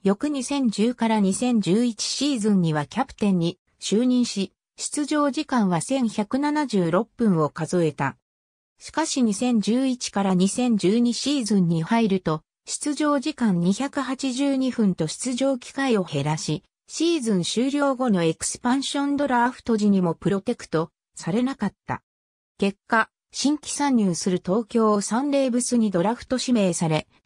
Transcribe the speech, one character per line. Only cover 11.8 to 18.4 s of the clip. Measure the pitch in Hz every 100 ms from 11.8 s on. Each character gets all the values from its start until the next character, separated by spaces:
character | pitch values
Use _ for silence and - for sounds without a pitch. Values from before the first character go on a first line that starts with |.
入 | 160 233 220
る | 185
と、 | - 156 _ _ -
出 | - 294
場 | 285 302 285
時 | 311
間 | - 233 175
二 | 175
百 | 196 277 -
八 | 254 262 269
十 | 247 285 269
二 | 262
分 | 247 208
と | 175 156
出 | - 254
場 | 247 269 262
機 | -
会 | - 269 214
を |
減 | 170 147 143
ら | 156
し、 | - 151 _ _ -
シ | - 330 330
ー |
ズ | 226
ン | 190
終 | 165 214 269
了 | 285 277 247
後 | 254
の | 190
エ | 165
ク | 160